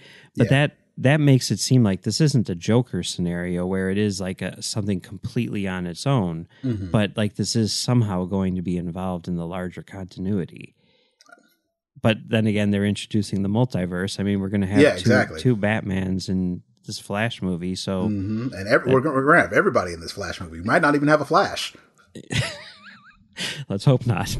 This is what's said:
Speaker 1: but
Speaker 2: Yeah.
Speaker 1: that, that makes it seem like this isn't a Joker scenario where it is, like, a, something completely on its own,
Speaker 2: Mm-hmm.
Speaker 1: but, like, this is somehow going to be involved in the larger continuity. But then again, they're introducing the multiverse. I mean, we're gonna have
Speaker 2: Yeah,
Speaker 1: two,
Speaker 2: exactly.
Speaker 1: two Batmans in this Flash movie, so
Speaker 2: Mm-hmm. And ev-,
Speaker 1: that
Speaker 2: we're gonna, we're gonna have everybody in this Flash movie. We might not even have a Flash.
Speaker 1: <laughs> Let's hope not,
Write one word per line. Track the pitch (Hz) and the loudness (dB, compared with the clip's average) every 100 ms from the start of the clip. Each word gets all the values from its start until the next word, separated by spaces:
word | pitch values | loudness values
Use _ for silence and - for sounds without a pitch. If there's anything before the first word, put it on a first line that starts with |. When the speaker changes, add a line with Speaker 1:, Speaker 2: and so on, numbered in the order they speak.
| - - - - | -18 -20 -6 0
Speaker 1:
but | |
Speaker 2:
Yeah. | 117 | 4
Speaker 1:
that, | 139 143 - _ - | 4 2 -2 _ 0
that | 127 151 | 2 6
makes | 143 131 - | 6 6 4
it | 101 | -2
seem | - 131 | 4 4
like | 110 92 | 4 2
this | 117 - | -2 2
isn't | 156 131 95 | 4 2 0
a | |
Joker | 87 - 117 123 90 | -2 2 2 2 -4
scenario | 82 - 87 87 87 87 90 | -4 -4 -2 -2 -4 -2 -2
where | 95 95 | -2 0
it | 98 | 0
is, | 107 98 | 0 -2
like, | 92 92 | -6 -6
a, | 92 - | -8 -8
something | - 113 101 92 | -8 -4 -2 -4
completely | - 95 - 127 117 107 98 | -6 -12 -6 -4 -4 -4 -4
on | 92 87 | -4 -6
its | 82 135 | -4 0
own, | 135 90 82 85 _ | 0 0 -4 -10 _
Speaker 2:
Mm-hmm. | 131 107 92 | -6 -4 -2
Speaker 1:
but, | 110 101 - | 0 0 0
like, | 107 - | -2 -2
this | 101 117 | -2 0
is | 107 | 0
somehow | - - 123 107 90 90 | 0 0 2 2 0 -2
going | 98 95 90 | 0 0 -2
to | |
be | 87 87 | -2 -4
involved | 87 87 92 90 80 | -4 -6 -6 -6 -6
in | 87 | -6
the | 85 | -6
larger | 92 90 87 | -6 -8 -10
continuity. | 80 98 90 - 95 104 78 - - _ _ _ _ _ _ - _ _ _ _ _ - | -14 -14 -14 -8 -4 -4 -4 -12 -20 _ _ _ _ _ _ -20 _ _ _ _ _ -2
But | 117 110 - | 0 0 0
then | 113 110 | 0 2
again, | 104 101 | 2 2
they're | 101 | 2
introducing | 101 98 - 110 98 95 | 0 -2 -2 -2 -2 -2
the | 98 | 0
multiverse. | 107 127 92 90 90 98 - | 0 0 0 -4 -4 -4 -2
I | |
mean, | 98 101 | -2 0
we're | 95 | 0
gonna | 101 92 | -2 2
have | 110 | 4
Speaker 2:
Yeah, | 143 | 4
Speaker 1:
two, | - | 4
Speaker 2:
exactly. | 113 - - - | 2 2 2 0
Speaker 1:
two | 127 110 | 0 2
Batmans | 104 110 101 92 92 92 - | 0 0 -2 -2 -2 -2 -2
in | 92 90 90 - _ | -2 -2 -4 -10 _
this | - 104 | -14 -12
Flash | - 101 117 - | -6 -4 -4 -4
movie, | 95 87 90 92 | -6 -4 -4 -6
so | - 95 107 | -4 -2 -2
Speaker 2:
Mm-hmm. | 101 98 110 131 | -2 -4 -6 -6
And | 95 98 | -6 0
ev-, | 143 | 2
Speaker 1:
that | 123 | 4
Speaker 2:
we're | 131 | 2
gonna, | 147 | 2
we're | 135 139 | 2 6
gonna | 165 | 6
have | 95 | 6
everybody | 113 - 117 90 | 2 4 2 0
in | 85 | -6
this | 82 | -10
Flash | - 82 82 | -8 -8 -8
movie. | 82 82 | -10 -8
We | |
might | 98 160 | 0 2
not | 147 | 4
even | 147 147 | 4 4
have | 151 | 2
a | |
Flash. | 139 165 - - - - _ _ _ | 4 2 2 -2 -10 -12 _ _ _
Speaker 1:
<laughs> | - - - 659 587 605 622 587 - - - _ - - - 135 | -20 -4 -2 -2 -6 -16 -20 -20 -20 -20 -20 _ -10 -8 -8 -6
Let's | 98 | 0
hope | - 127 120 | 4 4 2
not, | 92 98 | -2 -2